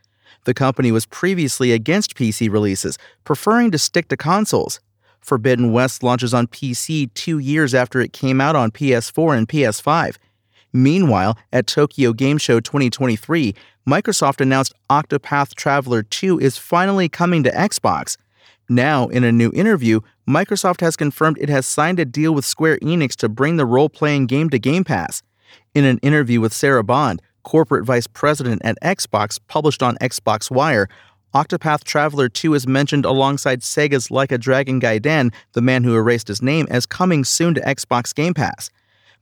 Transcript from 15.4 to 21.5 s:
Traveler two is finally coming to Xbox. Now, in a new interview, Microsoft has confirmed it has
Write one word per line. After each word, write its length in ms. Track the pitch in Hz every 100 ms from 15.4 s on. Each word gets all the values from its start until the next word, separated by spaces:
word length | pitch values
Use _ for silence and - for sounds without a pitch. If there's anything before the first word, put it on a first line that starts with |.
| 139 -
Traveler 480 | 151 143 131 117
two 340 | 107 - 190 170
is 160 | 135 -
finally 500 | - 175 190 196 170
coming 340 | - 175 170
to 80 | 127
Xbox. 680 | - 202 - 107 78 - - _ _ _ _ -
Now, 420 | 123 135 147 117
in 140 | 127
a 80 | 120
new 200 | 117 117
interview, 480 | - 214 190 117 110 - _ -
Microsoft 540 | 143 196 202 190 175
has 140 | 165 -
confirmed 420 | 147 - 156 147
it 100 |
has 180 | 147